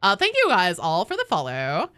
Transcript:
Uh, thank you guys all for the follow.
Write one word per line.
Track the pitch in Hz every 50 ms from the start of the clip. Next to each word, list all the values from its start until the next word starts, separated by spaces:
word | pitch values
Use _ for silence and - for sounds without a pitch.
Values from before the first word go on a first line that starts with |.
Uh, | - 196 202
thank | 196 349 415 453
you | 539 523 370
guys | 262 202 180 180 175 -
all | - 165 160 165 214
for | - 359
the | 392 494 494
follow. | - 170 143 131 123 131 135 131 143 160 247 349 _